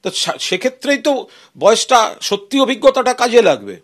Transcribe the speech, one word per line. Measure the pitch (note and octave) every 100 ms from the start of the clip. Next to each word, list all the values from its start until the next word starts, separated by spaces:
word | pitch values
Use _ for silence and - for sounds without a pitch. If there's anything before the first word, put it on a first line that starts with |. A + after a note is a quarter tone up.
তো | -
সা-, | - - -
সেক্ষেত্রেই | - F#3 B3+ C4 C4+ C#4
তো | D4+ C4+ - - _ -
বয়সটা, | E3+ A3 - B3 G#3+ -
সত্যি | - G3 G3+ C4+
অভিজ্ঞতাটা | B3+ B3 C#4 C4 B3+
কাজে | B3 B3 A#3
লাগবে। | G3 C3 G2+ F#2